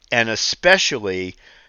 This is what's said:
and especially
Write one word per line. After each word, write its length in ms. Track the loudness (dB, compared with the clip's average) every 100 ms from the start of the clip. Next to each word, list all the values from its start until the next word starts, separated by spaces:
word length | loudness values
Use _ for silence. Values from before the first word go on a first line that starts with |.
| -4
and 160 | 0 0
especially 1040 | -2 -4 0 2 4 2 -2 -4 -4 -6 -10 -20 -20